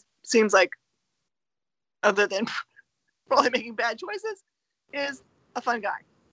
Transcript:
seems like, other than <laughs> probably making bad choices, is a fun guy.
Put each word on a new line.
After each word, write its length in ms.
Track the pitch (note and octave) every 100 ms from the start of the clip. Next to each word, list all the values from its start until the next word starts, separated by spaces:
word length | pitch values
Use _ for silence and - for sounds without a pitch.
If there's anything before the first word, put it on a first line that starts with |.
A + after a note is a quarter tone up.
| _ _
seems 300 | - A#3 G#3+
like, 160 | F#3+ F3+ - _ _ _ _ _ _ _ _ _ _ _ _
other 240 | G#3 G3 G3+
than 180 | G3 A#3 - - _ _
<laughs> 400 | _ _ _ -
probably 220 | B4+ A#3+
making 240 | A#3 A3+
bad 240 | A3 A#3 A3+
choices, 460 | F#4 G#4 A4 G4 _ _ _ _ _
is 300 | C#4+ C#4+ C4 _ _ _ -
a 60 |
fun 200 | B3+ A#3
guy. 160 | G3 - - _ _